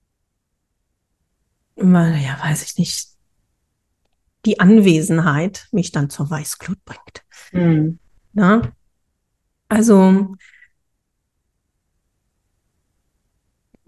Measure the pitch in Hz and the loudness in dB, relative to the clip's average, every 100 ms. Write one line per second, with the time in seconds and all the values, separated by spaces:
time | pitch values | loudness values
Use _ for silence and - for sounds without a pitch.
0 | _ _ _ _ _ _ _ _ _ _ | _ _ _ _ _ _ _ _ _ _
1 | _ _ _ _ _ _ _ - 190 180 | _ _ _ _ _ _ _ -2 2 2
2 | 165 156 135 135 156 151 - - 170 - | 2 -2 -4 -6 -6 -6 -6 -6 -6 -8
3 | - _ _ _ _ _ _ _ _ _ | -14 _ _ _ _ _ _ _ _ _
4 | _ _ _ _ 220 - 190 220 196 160 | _ _ _ _ -4 2 4 6 6 2
5 | 156 165 165 143 180 196 - 214 170 156 | 0 -2 0 -2 -4 -8 -8 -6 -4 -4
6 | 143 - 147 156 151 - - 190 - - | -6 -6 -8 -8 -10 -14 -12 -14 -16 -20
7 | - - - - - 180 170 156 156 165 | -20 -20 -20 -20 -10 -2 0 0 -2 -6
8 | _ _ _ 202 185 226 123 - _ _ | _ _ _ 0 2 2 -2 -10 _ _
9 | _ _ _ _ _ _ _ 220 226 196 | _ _ _ _ _ _ _ 0 4 4
10 | 190 190 196 190 _ _ _ _ _ _ | 4 2 -2 -8 _ _ _ _ _ _
11 | _ _ _ _ _ _ _ _ _ _ | _ _ _ _ _ _ _ _ _ _
12 | _ _ _ _ _ _ _ _ _ _ | _ _ _ _ _ _ _ _ _ _
13 | _ _ _ _ _ _ _ _ | _ _ _ _ _ _ _ _